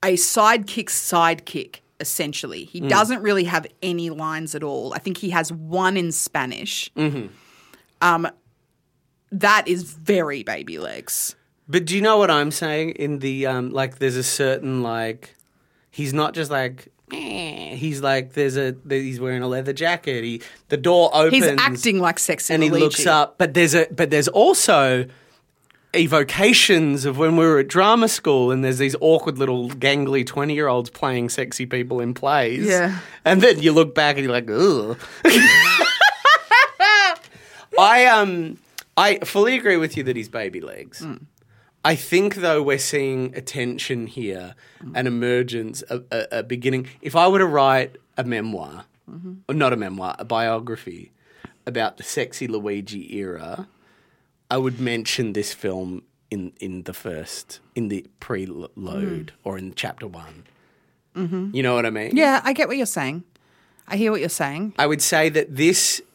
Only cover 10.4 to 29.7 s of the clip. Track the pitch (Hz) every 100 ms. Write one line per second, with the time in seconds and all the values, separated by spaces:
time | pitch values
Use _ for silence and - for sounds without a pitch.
10.4 | 113 92 71 80 73 53 - - - -
11.4 | _ _ _ 156 170 190 214 214 196 151
12.4 | 147 151 160 151 160 - 143 147 135 135
13.4 | 135 127 127 135 131 131 135 127 127 -
14.4 | 139 131 135 131 120 113 113 113 - _
15.4 | _ _ _ _ _ - 147 143 151 160
16.4 | 147 143 127 131 - _ _ - 285 196
17.4 | 165 - 78 127 156 139 139 135 131 147
18.4 | 139 131 131 131 - 135 135 127 127 127
19.4 | 127 127 135 135 165 170 - 123 117 113
20.4 | - - _ 147 135 175 170 151 160 262
21.4 | 170 139 - 123 240 196 175 170 - 156
22.4 | - 160 156 151 151 147 180 156 147 _
23.4 | 175 147 170 160 160 - 160 147 147 -
24.4 | 269 392 - 170 135 127 123 - _ _
25.4 | _ _ _ _ _ - 170 156 143 -
26.4 | 202 226 - 180 156 139 135 131 156 165
27.4 | 165 151 139 165 196 233 226 - - 139
28.4 | 123 131 135 131 139 135 156 160 - 135
29.4 | 135 123 120